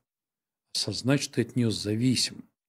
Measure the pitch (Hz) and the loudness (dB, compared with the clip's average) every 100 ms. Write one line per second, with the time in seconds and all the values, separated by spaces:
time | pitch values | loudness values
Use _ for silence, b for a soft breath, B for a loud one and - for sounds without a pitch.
0 | _ _ _ _ _ _ _ - - 98 | _ _ _ _ _ _ _ -6 -4 -2
1 | 120 139 - 123 117 123 113 90 104 110 | 2 2 2 -2 -2 0 0 0 -2 0
2 | 127 113 - - - _ | 2 2 0 -6 -20 _